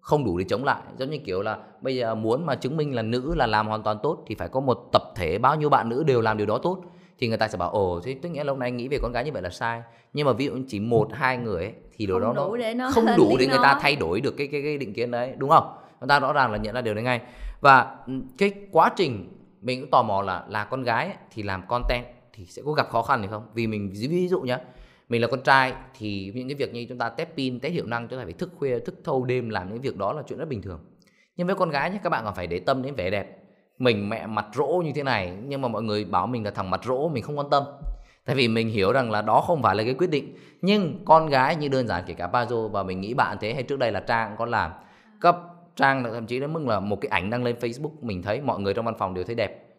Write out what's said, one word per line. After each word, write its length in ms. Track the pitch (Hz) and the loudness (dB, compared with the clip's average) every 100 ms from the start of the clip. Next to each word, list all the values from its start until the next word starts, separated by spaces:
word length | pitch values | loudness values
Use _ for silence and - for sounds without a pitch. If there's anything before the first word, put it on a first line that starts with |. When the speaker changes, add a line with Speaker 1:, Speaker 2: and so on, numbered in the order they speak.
Speaker 1:
không 240 | - 151 | 2 2
đủ 140 | 123 87 | 2 0
để 60 | 95 | 0
chống 160 | 101 | -2
lại. 160 | 139 110 - - | 0 -2 -4 -8
Giống 120 | 131 | -6
như 80 | 156 | -6
kiểu 180 | 151 92 | -4 -4
là 160 | 104 104 - - | -2 -6 -10 -8
bây 160 | 131 127 | -4 -2
giờ 180 | 113 | -2
muốn 320 | 110 110 127 165 | -2 0 0 0
mà 80 | |
chứng 220 | 127 127 160 | -2 -2 -2
minh 180 | 147 | -2
là 80 | 123 | -2
nữ 320 | 110 120 131 | -2 -2 -2
là 120 | 151 120 | 0 4
làm 200 | 107 107 | 4 2
hoàn 160 | 107 | -2
toàn 160 | 107 107 | -2 0
tốt 160 | 143 170 - | -2 -2 -8
thì 80 | |
phải 140 | 107 87 | -8 -4
có 120 | 131 | -2
một 280 | 135 117 - | 0 0 2
tập 100 | - - - | 0 0 -4
thể 220 | 85 92 | -2 2
bao 180 | 127 156 | 2 4
nhiêu 120 | 147 | 4
bạn 200 | 135 110 | 4 4
nữ 160 | - | 0
đều 160 | 156 123 | 4 4
làm 160 | 110 107 | 4 2
điều 100 | 104 | 2
đó 120 | 113 | 0
tốt, 240 | 160 180 - - - _ | 0 -4 -8 -20 -20 _
thì 100 | 120 | -2
người 100 | 110 | 0
ta 100 | 107 | 0
sẽ 100 | 92 | 0
bảo, 120 | 87 | 0
"ồ, 300 | 104 95 87 | 2 2 0
thế 120 | 87 135 | -4 -8
tức 60 | 175 | -8
nghĩa 160 | 147 | -6
là 80 | 147 | -4
hôm 60 | 139 | -2
nay 60 | 123 | -2
anh 80 | 123 | -4
nghĩ 120 | 123 | -4
về 100 | 139 | -2
con 100 | 117 | -2
gái 120 | 120 | -2
như 80 | 139 | -4
vậy 100 | 123 | -4
là 80 | 90 | -6
sai." 320 | - 117 117 117 - _ | -4 -4 -4 -10 -20 _
Nhưng 140 | 143 147 | 0 2
mà 60 | |
ví 120 | 113 | 2
dụ 80 | 139 127 131 | 0 -4 -6
chỉ 120 | 101 | -4
một 280 | 110 117 104 | 2 2 2
hai 240 | - 131 127 | 0 0 0
người 240 | 117 90 | -2 -4
ấy, 80 | 95 - - - | -4 -8 -20 -6
thì 100 | 101 | 0
điều 80 | 92 | 0
Speaker 2:
Không 20 | |
Speaker 1:
đó 100 | 107 120 | 2 0
nó 80 | - | -2
Speaker 2:
đủ 80 | 233 | -2
để 180 | 226 | -4
nó 160 | 226 - | -2 0
Speaker 1:
không 100 | - - | 2 4
Speaker 2:
lên 100 | - | 6
Speaker 1:
đủ 100 | 101 | 6
Speaker 2:
tiếng 100 | 127 | 6
Speaker 1:
để 80 | 131 | 4
người 120 | 135 | 6
ta 100 | 131 | 6
Speaker 2:
nói. 80 | 143 | 6
Speaker 1:
thay 140 | 147 147 | 2 2
đổi 240 | 82 95 | 0 0
được 140 | 135 - | -2 -4
cái, 80 | 143 | -4
cái, 100 | 143 | -4
cái 160 | 143 147 | -4 -4
định 140 | 123 | -6
kiến 160 | 107 120 | -4 -4
đấy, 240 | 120 123 127 | -2 -4 -4
đúng 120 | 135 | 6
không? 140 | 151 - - - _ | 6 6 -10 -20 _
Người 80 | 131 | 2
ta 120 | 143 | 4
rõ 120 | 135 | 4
ràng 200 | 147 127 | 2 2
là 60 | 107 | 0
nhận 160 | 107 | -4
ra 60 | 117 | -4
điều 140 | 117 | -2
đấy 100 | 104 | -2
ngay. 160 | 123 120 - - - - | 0 -2 -4 -14 -14 4
Và, 360 | 139 135 110 - - | 8 10 8 -6 -10
ừ, 60 | 131 - - | -8 -10 0
cái 140 | 196 196 - | 0 0 0
quá 180 | 160 190 226 | 4 4 4
trình 320 | 165 110 85 - - _ | 0 0 -8 -18 -20 _
mình 180 | 110 127 | -6 -6
cũng 100 | 135 | 4
tò 120 | 147 | 4
mò 200 | 113 98 | 4 0
là, 220 | 98 90 - | -2 -4 -4
là 160 | 107 | -6
con 180 | 104 131 | -4 -4
gái 240 | 120 113 160 | -2 -2 -2
ấy, 80 | - - | -8 -16
thì 120 | - | -10
làm 200 | 101 95 87 | -8 -8 -4
content 360 | 120 123 123 120 - _ | -2 0 -2 -4 -18 _
thì 140 | - 90 | -20 -20
sẽ 160 | - | -10
có 80 | 139 | -4
gặp 160 | 151 - | 0 2
khó 120 | 117 | 0
khăn 200 | 117 135 | 2 0
gì 60 | 98 | 0
không? 120 | 107 117 | -6 -8
Vì 120 | 113 113 | -2 -2
mình 240 | 107 101 98 | -2 -6 -6
ví, 60 | 123 | -2
ví 200 | 175 180 | 0 2
dụ 120 | 180 | 0
nhá, 180 | 127 127 - - - _ _ | 0 -4 -4 -20 -20 _ _
mình 140 | 117 | 0
là 60 | 117 | 0
con 140 | 131 | 0
trai 300 | 123 135 131 120 - - | 6 6 6 -2 -14 -12
thì 340 | 107 101 95 | -8 -6 -6
những 140 | 113 127 | -8 -8
cái 60 | |
việc 180 | 127 120 | -4 -4
như 120 | 120 120 | -4 -10
chúng 100 | 123 | -6
ta 100 | 117 | -6
test 200 | - 165 - | -4 -8 -4
pin, 240 | 131 123 | -4 -2
test 120 | 139 | -4
hiệu 140 | 170 - | -4 -4
năng, 220 | 117 117 | -4 -6
chúng 100 | 127 | -10
ta 60 | |
phải 80 | 104 | -10
thức 180 | - 180 - | -8 -10 -4
khuya, 200 | 139 120 | -2 -2
thức 160 | - - | -4 -10
thâu 200 | - 135 | -2 0
đêm 240 | 123 127 113 | 2 0 0
làm 200 | 107 90 | -4 -6
những 80 | 113 | -6
việc 160 | 135 95 | -6 -2
đó 160 | 98 | -2
là 100 | 147 - | -2 -8
chuyện 100 | - | -8
rất 100 | 208 | -6
bình 140 | 117 | -6
thường. 180 | 98 82 - _ _ _ _ - | -8 -12 -16 _ _ _ _ -6
Nhưng 100 | 175 | -2
với 100 | 185 | 2
con 140 | 180 | 2
gái 200 | 143 156 | 0 -2
nhé, 80 | 202 | -2
các 80 | 180 | -2
bạn 140 | 156 | -2
còn 100 | 110 | -2
phải 120 | 98 90 | -6 -4
để 120 | 87 | -2
tâm 240 | 113 131 | 0 0
đến 120 | 127 | -2
vẻ 160 | 135 92 | -4 -2
đẹp. 320 | 101 92 - - _ _ _ | -2 -6 -14 -20 _ _ _
Mình 300 | 123 107 101 | 2 2 0
mẹ 180 | 110 85 | -6 -4
mặt 200 | 107 104 | -6 -4
rỗ 280 | - 143 175 | -2 0 2
như 80 | 165 | 0
thế 80 | 143 | -2
này, 300 | 139 117 90 92 | 0 0 -2 -8
nhưng 180 | 131 139 | -8 -4
mà 60 | 131 | -2
mọi 140 | 107 | -2
người 220 | 113 104 | -2 -2
bảo 220 | 101 92 95 | 0 0 0
mình 180 | 123 | -2
là 60 | 104 | -4
thằng 200 | 92 95 | -4 -4
mặt 100 | 92 | -4
rỗ, 240 | 113 127 156 | -2 -2 0
mình 140 | 139 | -2
không 160 | - 147 | -4 -6
quan 120 | 143 | 2
tâm. 120 | 143 135 - - - - _ | 2 2 -8 -10 -10 -14 _
Tại 120 | - 135 | -4 2
vì 120 | 120 | 4
mình 200 | 113 113 | 4 0
hiểu 240 | 110 95 | 2 4
rằng 180 | 127 120 | 4 2
là 120 | 107 | 0
đó 180 | 107 120 | 4 2
không 220 | 160 165 | 4 2
phải 120 | 113 98 | 4 4
là 60 | |
cái 100 | 110 | 0
quyết 160 | 131 175 | 0 0
định. 260 | 151 - - - _ | 0 -4 -16 -20 _
Nhưng 420 | 180 208 175 123 | 2 2 2 -4
con 220 | - 160 156 | 6 6 8
gái 280 | 139 131 165 | 4 4 2
như 120 | 147 | 0
đơn 200 | 131 117 | 0 0
giản 160 | 90 90 | -2 -4
kể 80 | |
cả 140 | 82 87 | -8 -2
Pazo, 360 | 123 117 120 110 | 0 0 -2 -2
và 140 | 98 | -4
mình 180 | 92 92 | -4 -4
nghĩ 140 | 98 | -4
bạn 220 | 127 104 98 | 0 0 0
thế 140 | 107 | -4
hay 80 | 135 | -4
trước 160 | 117 139 | -4 0
đây 140 | 123 | 0
là 80 | 98 | 0
Trang 280 | 95 117 110 | 0 -2 -2
cũng 100 | 90 | -4
có 80 | 117 | -2
làm. 240 | 113 82 85 - - _ - | 0 0 -6 -20 -20 _ 2
Cấp 160 | 170 170 - - - - | 2 2 -2 -20 -20 0
Trang 280 | 139 135 | 2 2
là 60 | 120 | -2
thậm 160 | 117 110 | -8 -4
chí 140 | 123 | -4
đến 120 | 143 | -4
mức 140 | 165 139 | -4 0
là 140 | 104 | 0
một 200 | 101 101 | 0 -4
cái 80 | - | -2
ảnh 220 | 101 90 | -2 -2
đăng 140 | 120 | -2
lên 120 | 123 120 | -2 -2
Facebook, 320 | 120 120 151 156 | -6 -6 -10 -8
mình 220 | 120 92 | -8 -6
thấy 180 | 87 113 | -2 -2
mọi 200 | 143 92 | -2 -2
người 140 | 98 | 0
trong 100 | 101 | 0
văn 100 | 113 110 | -2 -2
phòng 160 | 98 | -4
đều 100 | 92 | -4
thấy 100 | 90 | -6
đẹp. 280 | 117 101 - - | -2 -4 -4 -20